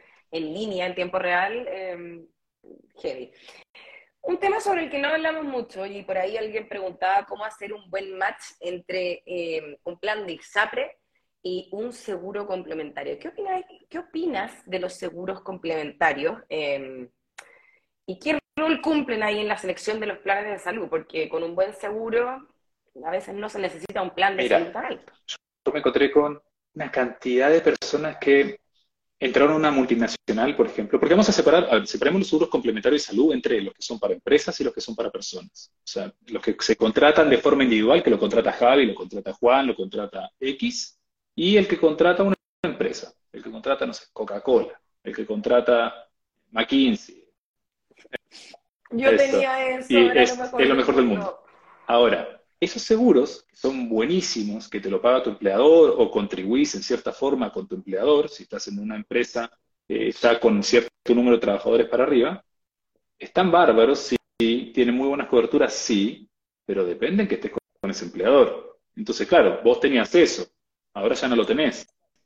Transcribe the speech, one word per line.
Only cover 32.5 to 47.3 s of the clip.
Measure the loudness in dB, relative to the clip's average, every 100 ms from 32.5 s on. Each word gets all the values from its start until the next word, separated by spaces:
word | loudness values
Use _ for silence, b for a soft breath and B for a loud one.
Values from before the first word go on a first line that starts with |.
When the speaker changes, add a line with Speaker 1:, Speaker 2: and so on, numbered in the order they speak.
| -2 -2 0 2 0
Speaker 2:
de | 0
salud | 2 2
entre | 2 0 -2
los | -4
que | -10
son | -10 -4
para | -4
empresas | -4 2 2 0 -4
y |
los | -4
que | -6
son | -8 -6
para | -6
personas. | -6 -12 -14 -16 -20 -20 _
O | -12
sea, | -8 -10 -12 -10
los | -6
que | -4 -2
se | 0
contratan | 0 2 6 6 6 6
de | 4
forma | 4 4
individual, | 4 4 4 4
que | 4
lo | 2
contrata | 2 2 0
Javi, | 2 4 6 4
lo |
contrata | 0 -10 -10 -10
Juan, | 0 4 4 2
lo | -4
contrata | -6 -8 -8 -10 -12 -8
X, | -8 -4 -6 -6 -12 _ _ _ _
y | -2 2 4
el | 4
que | 2
contrata | 2 4 4 4
una | 2 0 _ _
empresa, | -6 -4 -4 -6 -14 _ _
el | -18
que | -16
contrata, | -8 -4 -2 -4
no |
sé, | -8 -12
Coca-Cola, | -10 -8 -4 4 4 2 -10 _ _
el | -12
que | -8 -6
contrata | -4 2 4 4 2 2 -6 -20 _ _ _ _
McKinsey. | -4 0 2 2 0 -6 -20 _